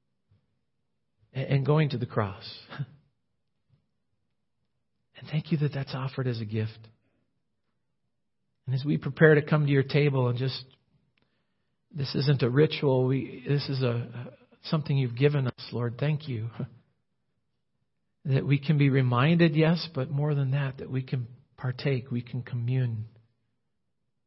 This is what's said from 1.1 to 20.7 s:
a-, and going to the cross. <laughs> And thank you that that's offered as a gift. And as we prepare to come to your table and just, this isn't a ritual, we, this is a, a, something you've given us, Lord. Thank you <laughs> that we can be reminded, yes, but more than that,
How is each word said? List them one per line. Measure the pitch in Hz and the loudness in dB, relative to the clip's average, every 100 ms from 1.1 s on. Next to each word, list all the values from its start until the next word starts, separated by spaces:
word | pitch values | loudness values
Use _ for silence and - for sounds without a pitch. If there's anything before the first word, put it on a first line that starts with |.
| _ _ 131 | _ _ -8
a-, | 135 | 0
and | 139 135 | 0 4
going | 151 151 | 2 2
to | 123 | -2
the | 120 | -4
cross. | - 101 95 - - - - | -2 -2 -4 -14 -18 -18 -12
<laughs> | 135 - _ _ _ _ _ _ _ _ _ _ _ _ _ _ _ _ _ _ _ _ _ - | -12 -12 _ _ _ _ _ _ _ _ _ _ _ _ _ _ _ _ _ _ _ _ _ -20
And | 123 | -6
thank | 156 - | -6 -2
you | 156 | -2
that | 147 | 0
that's | 139 135 - | -2 -6 -6
offered | 135 - 127 | -6 -4 -4
as | 113 | -4
a | 107 | -4
gift. | 110 110 - - _ _ _ _ _ _ _ _ _ _ _ _ _ _ _ _ _ - | -4 -4 -6 -20 _ _ _ _ _ _ _ _ _ _ _ _ _ _ _ _ _ -6
And | 131 | -4
as | |
we | 143 156 | -2 -2
prepare | 147 - 156 147 | -2 4 6 6
to | |
come | 151 156 147 | 4 2 4
to | |
your | 139 | 2
table | 135 147 147 135 123 | 2 2 2 2 0
and | 120 | 0
just, | 131 - - _ _ _ _ _ _ _ _ _ _ _ _ 165 | -4 -6 -14 _ _ _ _ _ _ _ _ _ _ _ _ -8
this | 135 - | -4 -2
isn't | 139 143 | 2 2
a | 123 | 4
ritual, | 127 156 - 143 131 127 | 4 4 2 0 2 2
we, | 135 113 - - | 0 -2 -10 -2
this | 143 139 | -2 0
is | 135 | -2
a, | 127 | -2
a, | 117 117 120 123 - _ _ - | -2 -6 -10 -14 -18 _ _ -4
something | 160 143 139 | -4 0 0
you've | 127 117 | 0 2
given | 143 147 127 | 2 4 0
us, | - - | -4 -8
Lord. | 117 120 120 | -6 -4 -4
Thank | 143 147 139 | -2 -2 -4
you | 117 117 - 143 - _ _ _ _ _ _ | -8 -8 -8 -12 -12 _ _ _ _ _ _
<laughs> | _ _ _ _ _ _ _ _ - | _ _ _ _ _ _ _ _ 0
that | 135 - | 0 2
we | 143 | 0
can | - 151 | 2 4
be | 139 | 4
reminded, | 135 127 120 143 170 170 151 | 4 2 4 4 6 4 4
yes, | 156 170 - 135 | 4 2 -2 -6
but | 127 | -4
more | 139 147 143 | -2 -2 0
than | 135 | 0
that, | 139 139 | 0 -2